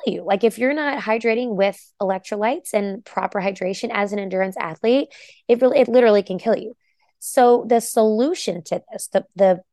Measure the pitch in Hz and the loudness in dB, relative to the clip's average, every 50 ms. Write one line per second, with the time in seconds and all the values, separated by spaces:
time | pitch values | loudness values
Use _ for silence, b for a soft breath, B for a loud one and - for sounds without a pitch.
0 | - 247 175 170 180 185 202 196 - 226 - 214 247 262 294 311 294 285 269 254 | -2 -4 -6 -6 -4 -2 -2 2 0 0 0 0 -2 -2 -2 -2 -4 -4 -4 -4
1 | 180 220 220 233 226 233 226 233 254 240 214 185 196 202 196 - - _ _ - | -4 -2 -2 -2 0 -2 -2 -2 -2 -4 -2 0 0 0 -2 -4 -12 _ _ -6
2 | 202 190 190 190 - - 220 202 208 226 277 349 - - - 208 202 196 190 240 | -4 -4 -4 -4 -6 -8 -6 -4 -2 -2 -2 -4 -6 -4 -4 -4 -4 -4 -6 -10
3 | - - - 190 190 185 - 202 185 196 190 - 185 185 196 - - 233 233 202 | -12 -10 -6 -6 -4 -4 -4 -4 -4 -4 -4 -4 -6 -6 -6 -6 -6 -4 -2 -2
4 | 202 202 208 208 196 190 185 185 190 190 190 - - 165 160 - - 220 247 277 | -2 -2 -4 -6 -6 -4 -4 -4 -4 -4 -4 -8 -8 -8 -8 -4 0 2 2 2
5 | 302 - B B B B B B B - 233 - 262 247 254 277 254 240 226 254 | 0 -2 B B B B B B B 0 0 2 4 4 4 4 2 4 4 4
6 | 247 226 208 202 196 - 185 175 - - 208 - - - - _ _ _ _ _ | 6 6 4 4 2 0 -6 -6 -2 0 -2 -2 -2 -8 -14 _ _ _ _ _
7 | _ _ _ _ - - - 269 247 240 240 240 - 220 247 233 220 - - 233 | _ _ _ _ -12 -4 2 4 6 6 6 4 2 2 0 0 0 0 0 2
8 | 220 220 214 214 247 302 359 - - - 175 175 160 - - 175 - - - - | 2 2 2 2 0 -2 -2 -4 -4 -6 -6 -6 -6 -8 -8 -8 -8 -10 -16 -14
9 | - - - 190 196 _ - 180 196 190 185 175 - _ | -8 -4 -4 -4 -4 _ -2 2 4 4 4 2 -2 _